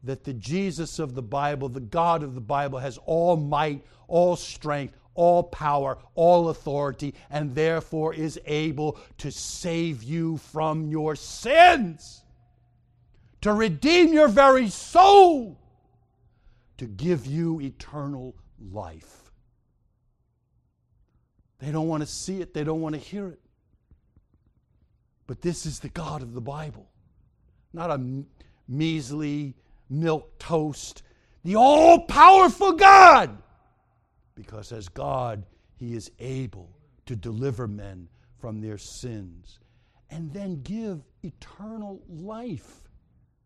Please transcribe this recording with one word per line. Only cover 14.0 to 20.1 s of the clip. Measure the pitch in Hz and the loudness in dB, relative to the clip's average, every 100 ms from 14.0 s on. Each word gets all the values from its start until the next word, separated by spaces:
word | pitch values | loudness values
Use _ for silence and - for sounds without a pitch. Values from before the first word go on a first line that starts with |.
| 330 | 4
your | 302 302 | 6 4
very | 202 269 262 220 | 6 6 6 0
soul, | - - 339 392 403 359 285 214 135 _ _ _ _ _ _ _ _ _ _ _ - | -6 0 4 8 10 8 4 -6 -16 _ _ _ _ _ _ _ _ _ _ _ -16
to | 117 | -16
give | 98 165 165 131 | -8 -4 -4 -4
you | 156 165 160 | -6 -4 -6
eternal | 135 - - 151 143 135 127 - - _ 104 | -8 -14 -16 -12 -12 -12 -14 -18 -20 _ -16
life? | 101 87 80 - _ _ _ _ _ _ _ _ _ _ | -14 -14 -18 -20 _ _ _ _ _ _ _ _ _ _